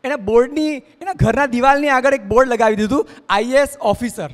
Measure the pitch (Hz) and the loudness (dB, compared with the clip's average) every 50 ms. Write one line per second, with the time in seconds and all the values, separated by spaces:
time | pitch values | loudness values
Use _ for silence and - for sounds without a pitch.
0 | - 254 294 269 196 202 220 233 247 262 285 311 311 302 302 262 - _ _ _ | -6 -6 -8 -6 -4 2 2 2 2 2 -2 -4 -2 -2 -4 -6 -10 _ _ _
1 | 339 392 370 - - 220 226 254 285 269 226 240 247 269 277 285 294 294 269 254 | -10 -10 -2 0 0 0 2 0 0 0 0 0 2 2 2 2 2 0 0 2
2 | 247 277 285 269 202 196 214 233 262 262 240 220 233 220 214 202 214 208 254 294 | 2 2 0 0 -2 0 2 2 2 2 2 2 2 2 2 0 0 0 0 -2
3 | - - - - _ - 190 202 226 240 262 277 277 269 - - - 214 202 - | -2 -4 -10 -20 _ -2 -2 -2 -2 0 2 0 0 0 -4 -4 -2 -2 -2 -2
4 | 240 233 - - 175 143 | -4 -8 -8 -10 -12 -12